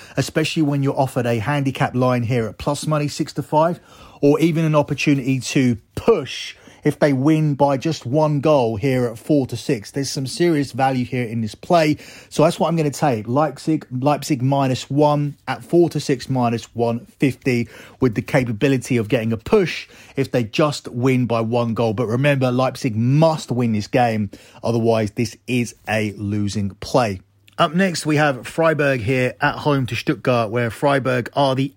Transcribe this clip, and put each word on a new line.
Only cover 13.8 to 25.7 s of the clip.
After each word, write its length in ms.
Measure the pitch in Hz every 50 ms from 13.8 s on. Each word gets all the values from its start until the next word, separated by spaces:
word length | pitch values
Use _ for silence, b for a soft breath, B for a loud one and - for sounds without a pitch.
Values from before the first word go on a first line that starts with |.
| - -
Leipzig 500 | 127 123 131 143 147 135 139 - 151 117
minus 480 | 127 131 139 139 135 131 127 - - -
one 460 | 135 147 151 147 147 147 147 143 139 - _ -
at 160 | 123 113 -
four 240 | - 170 175 170 143
to 100 | - 151
six, 300 | - - 139 120 - -
minus 440 | 135 127 120 117 117 110 - - -
one 300 | 117 117 117 117 117 -
fifty, 640 | - _ _ 156 135 - - - 139 123 120 117 B B B B B B B
with 160 | - 127 104
the 60 | -
capability 760 | - - - 180 143 120 110 104 151 139 135 123 - - 127
of 140 | 113 107 107
getting 240 | 139 117 110 113 113
a 40 |
push 520 | 110 - - 220 208 180 147 - - - B B B B B B
if 160 | 139 135 -
they 140 | - 127 117
just 420 | 104 - - 156 151 135 - -
win 380 | - - 120 120 131 131 127 123
by 160 | 101 117 113
one 320 | 113 110 120 120 120 117 110
goal. 200 | 120 117 110 104
But 120 | 113 123
remember, 460 | 101 123 131 143 147 143 135 131 127
Leipzig 440 | 123 127 131 127 127 - - 131 107
must 560 | 110 117 127 139 156 160 160 160 - - -
win 220 | 120 123 123 113 110
this 140 | 104 101
game. 420 | - - 127 123 117 110 107 104 95 B B B B B B -
Otherwise, 480 | 110 117 117 113 113 113 113 110 107
this 240 | - - 120 - - - _
is 300 | - 127 123 117 -